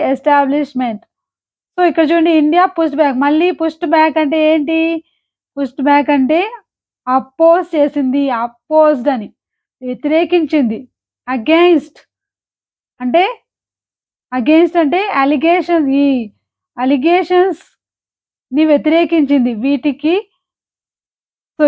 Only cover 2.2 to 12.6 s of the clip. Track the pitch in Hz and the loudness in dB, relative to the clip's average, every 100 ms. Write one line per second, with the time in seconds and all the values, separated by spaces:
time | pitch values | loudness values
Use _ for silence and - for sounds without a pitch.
2.2 | 330 311 302 339 370 349 320 277 285 247 | 2 2 2 2 0 0 -4 0 -2 0
3.2 | 285 311 359 311 320 320 302 320 320 311 | 0 0 0 -2 -6 -4 -2 0 2 0
4.2 | 302 311 311 320 285 320 330 330 _ _ | -2 0 0 0 0 -2 -2 -4 _ _
5.2 | _ _ _ 277 262 - 277 285 294 285 | _ _ _ -8 -8 -4 0 2 2 0
6.2 | 262 320 427 466 _ _ _ _ 254 262 | 2 0 -2 -8 _ _ _ _ -4 -4
7.2 | 262 - 330 349 349 311 285 294 262 277 | -4 0 2 2 0 -2 -2 -2 -2 -2
8.2 | 277 233 240 _ - 311 302 269 254 262 | -2 -4 -6 _ -2 2 2 2 -2 -4
9.2 | 202 _ _ _ _ _ 254 254 294 311 | -8 _ _ _ _ _ -12 -8 -2 -2
10.2 | 349 349 302 311 233 226 254 _ _ _ | 0 -2 0 -2 -2 -4 -12 _ _ _
11.2 | - 254 220 320 349 320 - _ _ _ | -10 -8 0 4 4 2 0 _ _ _
12.2 | _ _ _ _ | _ _ _ _